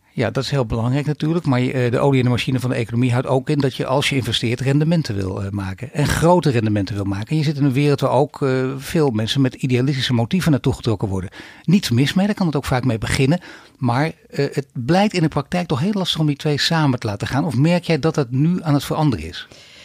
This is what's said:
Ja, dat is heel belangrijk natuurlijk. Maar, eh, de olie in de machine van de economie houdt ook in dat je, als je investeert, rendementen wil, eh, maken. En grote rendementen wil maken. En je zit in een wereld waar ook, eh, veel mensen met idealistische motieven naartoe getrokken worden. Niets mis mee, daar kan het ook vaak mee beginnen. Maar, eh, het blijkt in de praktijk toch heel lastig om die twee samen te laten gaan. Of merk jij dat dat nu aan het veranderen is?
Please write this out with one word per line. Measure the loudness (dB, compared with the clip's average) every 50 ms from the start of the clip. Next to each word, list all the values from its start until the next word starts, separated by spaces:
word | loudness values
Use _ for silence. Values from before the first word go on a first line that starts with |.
| _ _ -4
Ja, | -2 -2 0
dat | 0 -2 -4
is | -2
heel | 0 -2 0
belangrijk | 0 -2 -2 0 0 0 0 0
natuurlijk. | -2 -2 -2 0 0 0 0 0
Maar, | 0 2 2
eh, | 2 0 0 0 0 0
de | 2 2
olie | 2 4 4 4
in | 2
de | 2
machine | 2 0 0 -2 -2 -2
van | 0 -2
de | -2
economie | -2 -4 -2 0 0 0 2 2
houdt | 0 0
ook | 0 0 -2 0 0
in | 0 0
dat | 0 0 0
je, | -2 -4
als | 0 0 0 0 0
je | 0
investeert, | -2 -2 -2 -2 -2 -2 -2 -2 -2
rendementen | 0 0 2 2 2 2 2 0 0 -2 -4
wil, | -4 -4 -4 -4 -6 -6
eh, | -6
maken. | -4 -6 -6 -6 -8 -10 -12 -10 -4
En | -2 0
grote | 0 0 2 4 4 4 4 4 2
rendementen | 2 2 2 2 0 0 -2 -2 -4
wil | -6 -4
maken. | -4 -4 -6 -4 -2
En | -2
je | 0 0
zit | 0 0
in | 0 2
een | 2 2
wereld | 2 2 2 2 2
waar | 2 2
ook, | 2 2 2 0 -2 -4 -2
eh, | 0 0 0 -2 -2 -4 -6
veel | -8 -4 0 2 2 2
mensen | 2 0 -2 0 0 2
met | 2 0 0
idealistische | -2 -2 0 2 2 2 2 0 0 -2 0 0
motieven | 0 0 0 0 0 2 2
naartoe | 2 2 2 0 -2
getrokken | 0 0 -2 -2 -2 -2 -4
worden. | -4 -4 -6 -8 -12 -16 -20 -20 -20 -10 0
Niets | 2 2 2 2 2
mis | 2 2 2 2 2
mee, | 0 0
daar | 0 0
kan | 0 0
het | 0 0
ook | -2 -2
vaak | 0 -2 0 0
mee | 0 -2 -2
beginnen. | -2 -2 0 0 2 2 2 0 -2 -8 -20 -20 -20 -20 _
Maar, | -4 -2 0 2 2 0 -2 -4 _ _ -12
eh, | -4 -4 -4 -2 -2
het | -4 -6 _ -6
blijkt | -6 -2 2 2 4 4 2 2
in | 2 0
de | 2
praktijk | 0 -2 -4 -2 -2 -4 -2 -2
toch | -2 -2
heel | 0 0 0
lastig | -2 -2 -2 0 0
om | 0
die | 0 0
twee | 0 -2 -2 -2 0
samen | 0 0 2 2 2 2 2 0
te | -2
laten | -4 -4 -4 -4 -4
gaan. | -2 -2 -2
Of | 0 0
merk | 2 2 4 4 2 2
jij | 0 -2 0
dat | 0 0 0
dat | 0 -2 -2
nu | 0 0 2 2 2 0 0
aan | 0 0
het | 0 0
veranderen | -2 -2 0 2 0 0 0 -4 -8
is? | -12 -14 -16 -18 -20 -20 -20 -20 -20 -20 -20